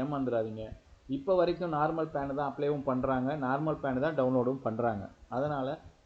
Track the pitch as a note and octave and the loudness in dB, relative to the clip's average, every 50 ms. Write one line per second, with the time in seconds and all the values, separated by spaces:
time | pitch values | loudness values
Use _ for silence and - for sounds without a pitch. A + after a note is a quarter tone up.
0 | C3 D3 D3 C#3+ C3+ B2 A#2 A2+ A2 A2 A2 A2 A2 G#2+ - - - - - - | 0 0 -2 -2 0 0 0 0 0 -2 -4 -8 -10 -10 -12 -16 -18 -20 -20 -18
1 | _ - C3+ C3+ - G3 F#3 F3+ E3+ E3+ E3+ D#3+ F3+ E3+ D#3 D3 D3+ D#3 D#3+ E3 | _ -6 -6 -4 0 2 4 4 4 4 2 0 -2 -2 0 2 2 2 0 0
2 | D#3+ D#3 D#3 C#3+ C#3 C#3 C3+ C#3+ C#3+ C#3 B2+ - C#3+ C#3+ D3 C#3+ C3+ C#3 B2+ B2+ | -2 -2 -2 -4 -4 -2 -2 -2 -2 -2 -2 0 0 0 0 0 0 0 0 2
3 | B2+ C3+ C3 B2+ B2+ C3 D3+ D#3 C3+ B2+ C3 C#3+ D#3 D#3+ D3+ D3 - C#3 B2+ B2+ | 2 2 2 2 0 0 0 0 0 0 0 0 0 0 -2 0 -2 -2 0 2
4 | C#3 D#3+ D#3+ C#3+ B2+ B2+ C3 C3 A#2 B2+ C3+ C3+ - A#2+ A2 A2+ A#2 A#2 A2 G2+ | 0 2 2 2 2 4 4 4 4 2 0 0 -2 -2 0 0 0 0 0 -2
5 | F#2+ - - - - - A2+ B2 C#3+ D3+ D3 C#3 C3 C3 D#3 - - - - _ | -4 -8 -12 -16 -12 -6 -4 -2 -2 0 -2 -2 -2 -4 -4 -6 -10 -16 -20 _
6 | - | -4